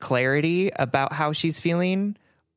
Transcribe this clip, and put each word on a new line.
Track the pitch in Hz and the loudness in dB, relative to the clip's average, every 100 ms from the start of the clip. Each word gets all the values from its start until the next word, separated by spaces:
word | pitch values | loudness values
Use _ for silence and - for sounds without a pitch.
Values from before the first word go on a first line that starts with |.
clarity | - 123 131 143 160 175 196 | -2 2 2 2 2 2 0
about | - 127 139 135 | 0 0 0 0
how | 151 151 | 0 -2
she's | 151 165 151 | 0 -2 -2
feeling | 170 170 185 190 208 208 _ _ _ | 0 0 0 0 -2 -6 _ _ _